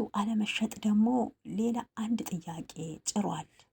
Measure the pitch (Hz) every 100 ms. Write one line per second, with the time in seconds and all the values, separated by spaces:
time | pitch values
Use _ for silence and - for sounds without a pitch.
0 | 220 202 208 220 214 - 220 - 214 208
1 | 220 247 214 - - 190 233 233 233 -
2 | 220 226 - 175 170 165 - - 160 156
3 | - 208 190 160 160 _ _